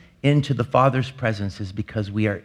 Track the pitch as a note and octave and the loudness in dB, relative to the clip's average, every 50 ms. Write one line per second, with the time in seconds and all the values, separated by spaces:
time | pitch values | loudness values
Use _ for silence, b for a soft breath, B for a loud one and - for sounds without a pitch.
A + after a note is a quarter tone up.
0 | b b b b - C#3 D3 D3 C#3 - C3+ A#2 A2+ - - B2 C3 C3+ B2+ C3 | b b b b 2 4 4 4 2 2 0 -2 0 2 4 4 4 4 4 2
1 | B2 - - - B2+ A2+ A2 G2+ G2+ G2 F#2 - G#2+ F#2 G2+ G#2+ G#2 - - A2+ | -2 -4 -6 -4 -4 -2 -2 -2 -4 -6 -6 -6 -10 -8 -8 -8 -10 -6 -6 -6
2 | G#2 G2 G2+ G#2+ G#2+ G#2+ G2+ F2+ - | -6 -4 -2 0 0 0 -2 -4 -6